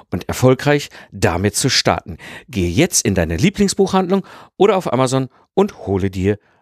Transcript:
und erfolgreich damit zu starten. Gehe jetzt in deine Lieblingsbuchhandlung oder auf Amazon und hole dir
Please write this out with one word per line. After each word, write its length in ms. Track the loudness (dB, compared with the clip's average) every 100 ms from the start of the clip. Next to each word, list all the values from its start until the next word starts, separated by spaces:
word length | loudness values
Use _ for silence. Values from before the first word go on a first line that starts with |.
| -10
und 180 | -10 -8
erfolgreich 600 | 0 2 2 2 0 -2 -14 -20
damit 440 | -4 -2 0 0 0
zu 160 | 0
starten. 460 | 0 0 0 -4 -14 -16 -20 -8
Gehe 220 | -4 0
jetzt 340 | 2 2 0
in 120 | 0 0
deine 220 | 0 0
Lieblingsbuchhandlung 840 | 0 2 0 0 0 0 0 -2 -4 -12 -14 0
oder 220 | 2 2
auf 160 | 0
Amazon 360 | -2 0 -2 -4 _ _ -2
und 320 | -2 -4 -4
hole 240 | -2 -2
dir 260 | 0 0 -2 _ _